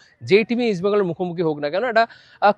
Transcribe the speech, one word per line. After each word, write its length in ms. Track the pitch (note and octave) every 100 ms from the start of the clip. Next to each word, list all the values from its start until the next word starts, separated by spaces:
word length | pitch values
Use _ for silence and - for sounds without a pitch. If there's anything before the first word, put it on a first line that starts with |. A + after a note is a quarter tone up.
| _ _
যে 220 | A#2+ G3
টিমই 240 | A3 A#3+ A#3
ইস্ট 140 | F#3
বেঙ্গলের 220 | G3+ G#3
মুখোমুখি 380 | F#3 D3+ F3+ E3+
হোক 160 | D#3+ D3
না 120 | D3
কেন, 140 | F3+
একটা, 220 | B3+ A3 A3+ - _ _
আহ, 120 | G3+